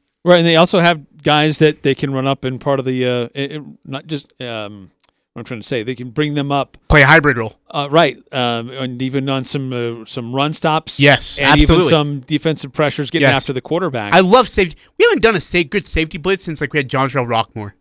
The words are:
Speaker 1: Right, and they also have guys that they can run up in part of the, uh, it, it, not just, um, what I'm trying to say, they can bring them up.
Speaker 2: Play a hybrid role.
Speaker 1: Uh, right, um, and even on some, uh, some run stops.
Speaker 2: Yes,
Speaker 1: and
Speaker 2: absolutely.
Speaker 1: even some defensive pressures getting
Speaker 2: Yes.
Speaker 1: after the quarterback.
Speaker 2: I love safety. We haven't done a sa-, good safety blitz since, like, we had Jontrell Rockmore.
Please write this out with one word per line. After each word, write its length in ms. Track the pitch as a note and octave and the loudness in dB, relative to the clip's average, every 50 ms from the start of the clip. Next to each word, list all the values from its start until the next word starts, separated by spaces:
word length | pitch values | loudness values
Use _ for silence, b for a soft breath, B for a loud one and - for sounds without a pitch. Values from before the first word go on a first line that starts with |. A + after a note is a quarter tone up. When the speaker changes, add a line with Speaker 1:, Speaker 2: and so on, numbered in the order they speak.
| _ _ _ _ - | _ _ _ _ 2
Speaker 1:
Right, 120 | F3 F3 | 4 4
and 80 | E3+ E3+ | 4 4
they 120 | E3+ E3 | 4 4
also 220 | D#3+ F3 - - F3+ | 4 4 4 4 2
have 440 | E3+ E3+ E3+ D3+ - _ _ - - | 2 2 2 0 -4 _ _ -6 -2
guys 360 | D3+ D3+ D3+ D3+ D#3 C#3+ - | 0 2 2 2 2 2 2
that 240 | D#3 D3+ D3+ - - | 2 2 2 0 -2
they 120 | C#3 C3 | -2 -2
can 160 | - - C#3 C3+ | -2 -4 -4 -4
run 140 | C3 C3 | -2 -2
up 160 | C#3 C3+ - - | -2 -4 -4 -4
in 140 | B2+ C3 A#2 | -8 -8 -4
part 200 | - D3 C#3 C3 | -2 -2 -2 -2
of 60 | B2+ | -2
the, 200 | C3 B2+ B2+ B2+ | -2 -2 -2 -2
uh, 240 | B2 B2 B2 A#2+ A#2 - | -2 -2 -2 -4 -6 -6
it, 200 | C#3 C#3 C#3+ D3+ | -8 -8 -8 -8
it, 100 | D3+ C#3 - - _ _ | -12 -14 -16 -20 _ _
not 200 | - C3+ C#3 - | -14 -14 -12 -10
just, 320 | D#3 D#3 C#3 - _ _ - | -10 -10 -10 -10 _ _ -14
um, 500 | B2+ A#2+ A2+ A2 G#2+ G#2 G#2 G2+ F#2+ F2 _ _ _ _ _ _ _ _ - | -12 -10 -10 -10 -10 -10 -14 -18 -20 -20 _ _ _ _ _ _ _ _ -18
what 60 | - | -16
I'm 40 | A2+ | -14
trying 160 | - B2+ A2 | -12 -12 -10
to 60 | G2+ | -6
say, 160 | - C#3 A#2 G#2+ | -6 -4 -4 -4
they 120 | B2+ C3 | -6 -8
can 140 | A#2 B2 B2+ | -8 -10 -8
bring 240 | A2 - D3+ D3+ D3 | -4 -4 -2 -2 -2
them 180 | D3 C#3 C#3+ | -4 -2 -2
up. 260 | C#3+ C#3 C3 - _ - _ - | -2 -2 -4 -4 _ -8 _ 4
Speaker 2:
Play 120 | - D3+ C3+ | 6 6 8
a 20 | |
hybrid 300 | C3+ D#3 E3 D3 D3 B2+ | 8 6 6 6 4 0
role. 180 | A#2 A2 G#2+ - _ _ - | 0 -4 -8 -10 _ _ -10
Speaker 1:
Uh, 160 | - D3+ C#3+ C#3+ | -6 -6 -4 0
right, 280 | C#3+ E3 E3+ C#3 A#2 A#2 - _ - | 2 4 4 2 0 -4 -12 _ -4
um, 360 | C3 B2 A#2+ A#2+ A#2 A#2 B2 | -4 -2 -2 -2 -4 -6 -8
and 320 | B2+ C3+ C3 B2+ B2 B2 | -10 -8 -8 -6 -6 -6
even 280 | C3 C3 C3 C#3 C3+ C#3 | -6 -4 -4 -4 -2 -2
on 160 | C3+ C3+ B2 | -4 -4 -2
some, 260 | - - C#3+ C3+ C3 | -4 -4 -4 -4 -6
uh, 340 | B2+ A#2+ A#2+ A#2 A#2 A#2 A2 | -6 -6 -6 -6 -6 -8 -10
some 300 | - - C3+ A#2 A#2 B2 | -10 -10 -8 -8 -4 -2
run 160 | C#3 C#3+ D3+ D#3 | -2 -2 0 -2
stops. 460 | - - D#3+ D3+ D#3 - - - - | -2 0 0 0 0 -2 -4 0 2
Speaker 2:
Yes, 380 | C#3 C#3+ C3+ - - - - | 4 4 4 2 0 -4 -4
Speaker 1:
and 100 | - C#3+ | 0 2
Speaker 2:
absolutely. 280 | C#3 D3+ D3 D3+ - E3 F3 F3+ | 4 4 6 6 6 6 4 4
Speaker 1:
even 20 | C#3 | 4
some 300 | D#3+ D3+ D3 D3 C#3+ C3+ | 4 2 2 0 -4 -8
defensive 520 | B2 - D#3 C#3 - D#3+ D3+ - - C3+ - | -6 -4 -4 -2 -2 -2 -2 -2 -4 -4 -2
pressures 360 | - D3+ C#3 - - C#3+ B2 | -2 -2 -2 -2 -4 -6 -4
getting 180 | - D#3+ C#3 C3+ | -2 0 2 2
Speaker 2:
Yes. 80 | C3 | 2
Speaker 1:
after 160 | C3+ - - C3 | 2 0 -4 -6
the 80 | B2+ | -6
quarterback. 520 | - - D#3 F3 F#3 D#3+ B2+ A#2 G#2 G#2 E3+ | -6 -4 -4 -4 -2 -4 -4 -4 -2 2 2
Speaker 2:
I 60 | F3+ | 4
love 300 | F#3+ F3+ G#3+ B3+ A#3 - | 4 6 6 4 4 4
safety. 280 | - G#3+ F#3+ E3 - b b b b | 0 -2 -2 -2 -4 b b b b
We 80 | b G#4+ | b 2
haven't 160 | A#4+ G4+ A#3+ | 2 4 4
done 140 | F#3+ A3+ G#3+ | 2 2 2
a 60 | D#3+ | 0
sa-, 220 | - - - F3 E3+ | -2 -2 -2 -2 -2
good 180 | - - G3 - | -2 -4 -6 -6
safety 300 | - - E3 D#3+ D#3 - | -4 -2 -2 -2 -4 -6
blitz 260 | D#3+ C#3+ F#3 G3 F#3+ - | -6 -4 -2 -2 -2 -4
since, 160 | F3 D#3 - | -8 -8 -6
like, 120 | D3+ C3 - | -6 -4 -4
we 60 | D3+ | -4
had 100 | C3+ A#2+ | -4 -2
Jontrell 360 | - C3+ C3+ B3 C#3 C#3 B2 | -2 -2 -2 0 -2 -2 -2
Rockmore. 440 | A#2 A#2 A2+ A2 - - A2+ G#2 G2 - _ | 0 0 -2 -2 -4 -6 -12 -12 -12 -14 _